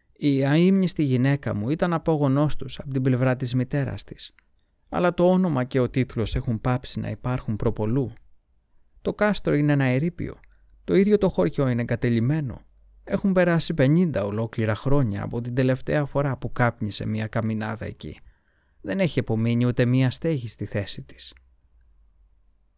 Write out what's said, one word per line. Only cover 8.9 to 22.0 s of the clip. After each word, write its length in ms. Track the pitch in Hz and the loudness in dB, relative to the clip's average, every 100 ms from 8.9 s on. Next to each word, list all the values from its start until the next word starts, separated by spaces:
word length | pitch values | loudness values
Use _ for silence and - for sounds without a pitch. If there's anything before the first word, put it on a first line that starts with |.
| _ | _
Το 120 | - | -6
κάστρο 400 | 180 208 196 - | 0 0 0 0
είναι 180 | 147 147 | 2 2
ένα 120 | 143 | 2
ερείπιο. 560 | 131 127 170 - 156 - - _ _ - | 2 0 -2 -4 -10 -10 -20 _ _ -14
Το 100 | - | 0
ίδιο 240 | 175 202 202 | 4 4 4
το 100 | 185 | 2
χωριό 400 | - 175 - 135 | 2 0 2 0
είναι 120 | 120 | 0
εγκατελειμμένο. 800 | 117 120 123 117 120 156 135 - - _ - - | 0 0 2 2 2 0 -2 -8 -16 _ -20 -20
Έχουν 280 | - 196 196 | -6 -2 2
περάσει 420 | 185 175 165 - | 4 4 2 0
πενήντα 500 | 165 131 160 185 110 | 2 4 4 4 0
ολόκληρα 500 | 101 104 113 - 110 | -2 -2 -4 -2 -2
χρόνια 480 | 107 131 143 120 101 | 0 2 4 2 -2
από 180 | 107 117 | -4 -6
την 140 | 120 | -4
τελευταία 500 | 123 131 127 - 147 | 0 0 0 0 -2
φορά 320 | 139 139 143 127 | 0 -2 -2 -4
που 160 | 113 | -6
κάπνισε 540 | - 120 - 104 - 110 | 0 0 0 -6 -6 -6
μια 200 | 107 110 | -4 -4
καμινάδα 580 | 120 110 110 107 110 | -2 -2 -4 -6 -8
εκεί. 360 | - - 76 - - _ _ _ _ _ - | -10 -10 -14 -16 -20 _ _ _ _ _ -6
Δεν 100 | 190 | 0
έχει 180 | 175 - | 0 0
απομείνει 480 | 117 113 117 120 123 | -2 0 0 2 2
ούτε 180 | 123 | 2
μία 260 | 123 127 131 | 2 4 2
στέγη 380 | - 165 147 113 | 0 -4 -4 -6
στη 160 | - | -10
θέση 380 | 101 104 98 - | -6 -6 -6 -10
της. 320 | - - - - _ _ _ _ _ _ | -16 -20 -20 -20 _ _ _ _ _ _